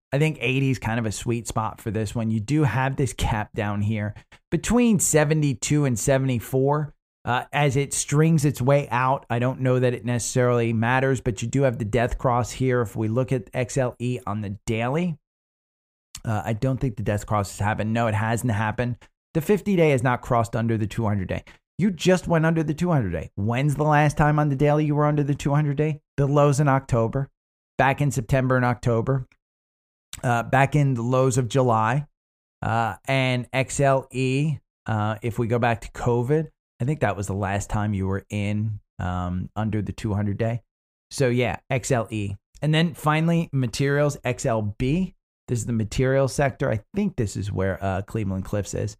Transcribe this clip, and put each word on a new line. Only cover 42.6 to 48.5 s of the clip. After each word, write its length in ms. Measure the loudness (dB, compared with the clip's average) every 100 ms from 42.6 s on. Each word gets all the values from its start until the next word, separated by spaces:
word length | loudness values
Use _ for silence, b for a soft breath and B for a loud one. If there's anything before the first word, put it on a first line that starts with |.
And 120 | 0
then 200 | 2 0
finally, 560 | -2 0 2 2 0 0
materials, 640 | -2 -2 0 0 2 0 0
X 220 | -4 -4 -2
L 160 | -2
B. 540 | -2 -2 -2 0 -2 -8 _ _ -6
This 120 | -4
is 60 | -2
the 80 |
material 540 | -2 -2 0 2 2 2
sector. 420 | 0 -2 0 -2
I 120 | -2 -4 -4
think 200 | -2 -2
this 200 | -4 -4
is 160 | -4
where, 320 | -2 -2 -2
uh, 180 | -4 -4
Cleveland 420 | -4 -6 -4 -4
Cliffs 280 | -4